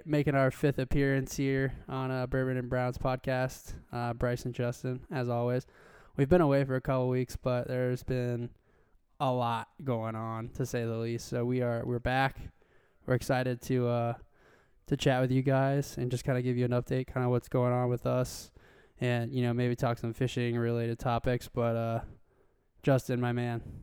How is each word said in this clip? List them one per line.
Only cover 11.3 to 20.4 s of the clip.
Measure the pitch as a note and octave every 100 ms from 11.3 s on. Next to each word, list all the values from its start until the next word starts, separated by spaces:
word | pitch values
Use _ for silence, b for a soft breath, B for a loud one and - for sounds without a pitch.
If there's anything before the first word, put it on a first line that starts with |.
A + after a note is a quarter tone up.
| A#2+
we | A#2+ B2+
are, | A#2+ A#2 A#2+
we're | B2
back. | B2+ C3 C3+ - - - b b b b -
We're |
excited | B2+ - C3 B2+ B2
to, | - B2+ A#2+
uh, | A#2+ A#2 A#2 - b b b b b -
to | C#3+
chat | D3 B2+
with | C3
you | C3
guys | C3 C3+ C3+ C#3 C#3 -
and | B2+
just | B2
kinda | - B2+
give | B2+ B2
you |
an | B2
update, | B2 - C3 C3
kinda | C3 B2
what's | B2 -
going | C3 B2
on | B2 B2
with | B2 B2+
us, | B2 B2+ - - - b b b b
and, | B2 A#2+ A#2
you | B2+
know, | A#2+
maybe | A#2+ B2 A#2+
talk | B2 A#2
some | A#2
fishing | A2+ B2+ -